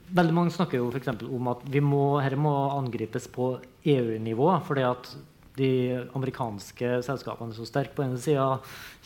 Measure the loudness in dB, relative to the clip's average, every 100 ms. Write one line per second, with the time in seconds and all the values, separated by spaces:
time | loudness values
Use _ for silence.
0 | -2 4 4 4 2 0 0 0 -2 -2
1 | -4 -6 -6 -4 -2 -4 0 2 4 4
2 | 4 4 2 2 2 2 0 0 -2 -4
3 | -4 -6 -8 -2 -2 -2 -10 -6 2 4
4 | 2 -2 -2 2 4 4 0 0 2 0
5 | -6 -16 -18 -20 -16 -2 2 2 2 -2
6 | -4 -4 -4 -4 -6 -8 -12 -6 -2 -2
7 | -2 -6 -6 -10 -10 -10 -4 -2 -2 -2
8 | -2 -2 2 2 4 0 -4 -16 -18 -18